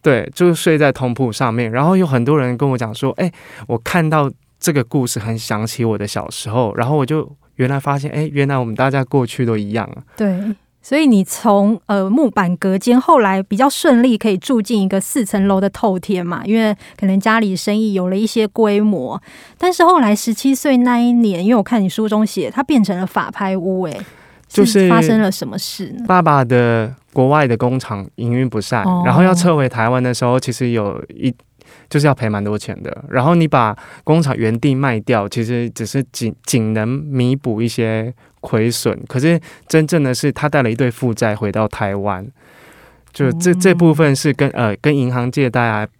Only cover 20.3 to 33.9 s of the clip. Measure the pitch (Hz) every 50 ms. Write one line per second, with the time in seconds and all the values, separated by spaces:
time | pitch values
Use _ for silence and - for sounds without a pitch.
20.3 | 220 - - 269 269 247 - 302 269 247 240 247 247 233 240 240 240 240 233 214
21.3 | 190 170 180 208 254 226 190 - 247 226 196 185 - - 220 214 214 214 220 208
22.3 | - 196 156 120 - 247 277 - 311 247 208 - 190 180 185 185 - 202 170 -
23.3 | - - 202 190 190 190 170 190 190 185 185 165 143 - - - - - - -
24.3 | - _ _ _ - - - 233 214 202 190 180 175 170 160 160 226 220 214 190
25.3 | 190 - - 127 - 202 - - - - 196 - - - 240 220 185 180 170 160
26.3 | 147 139 131 117 123 123 120 117 117 113 110 110 131 _ _ _ _ - 127 127
27.3 | 143 151 147 127 117 110 127 123 127 131 - - 110 101 95 - _ - 117 117
28.3 | 120 123 131 123 113 107 98 - - 117 98 185 185 180 175 175 - 160 180 185
29.3 | 185 175 175 175 165 147 135 127 - 113 113 117 127 127 123 127 123 - 131 123
30.3 | 123 127 - - 117 - 131 120 117 113 104 101 64 58 - - - - - 127
31.3 | 123 _ _ _ _ _ _ _ - - _ _ - 151 143 151 135 - 120 110
32.3 | 104 101 101 104 104 104 - - 98 - - - - - - 139 - 127 123 151
33.3 | 175 170 165 151 143 135 120 107 104 - - -